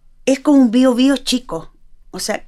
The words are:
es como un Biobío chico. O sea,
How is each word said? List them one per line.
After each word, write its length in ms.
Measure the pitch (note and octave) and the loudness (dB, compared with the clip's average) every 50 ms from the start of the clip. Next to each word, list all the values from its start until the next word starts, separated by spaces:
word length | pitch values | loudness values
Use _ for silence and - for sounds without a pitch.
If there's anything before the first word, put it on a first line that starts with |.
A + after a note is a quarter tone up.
| _ - _ _ - | _ -20 _ _ -2
es 140 | B3+ C4+ C4+ | -2 -2 -2
como 220 | - D4+ D4 C#4 | 0 2 4 4
un 100 | C4 A3+ | 4 2
Biobío 460 | G3+ B3+ B3+ C4 A#3+ A#3 C4 C#4 C#4 | 2 2 2 2 2 2 0 0 0
chico. 560 | B3+ - - B3+ A#3+ - - E3 E3 E3 - _ _ - - - - - - | -2 -4 -6 -6 -6 -6 -8 -12 -12 -14 -16 _ _ -20 -20 -20 -20 -20 -16
O 80 | - F3+ | -14 -12
sea, 260 | - - G3+ - - | -10 -8 -10 -10 -10